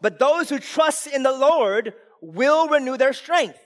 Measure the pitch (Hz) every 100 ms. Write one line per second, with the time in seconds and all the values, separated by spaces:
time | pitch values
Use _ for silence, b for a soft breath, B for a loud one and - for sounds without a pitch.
0 | 214 165 262 320 330 285 - - 311 294
1 | - 285 262 262 277 330 220 202 226 -
2 | b b 165 165 262 311 320 294 254 262
3 | 262 269 - 349 240 139